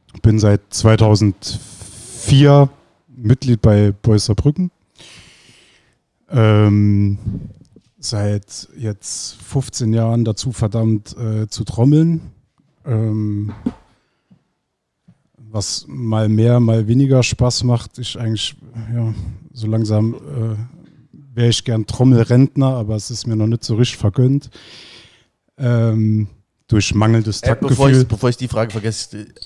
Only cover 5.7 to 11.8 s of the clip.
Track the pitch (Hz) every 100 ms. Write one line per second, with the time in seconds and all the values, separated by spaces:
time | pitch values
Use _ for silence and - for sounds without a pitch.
5.7 | _ _ _ _ _ _ 131 110 104 104
6.7 | 104 104 101 101 101 - - - - _
7.7 | _ _ _ - 107 104 104 - - -
8.7 | - 110 98 - - - - - 139 135
9.7 | - 113 113 113 117 113 104 - 113 110
10.7 | 113 110 107 107 - 113 110 107 - 104
11.7 | -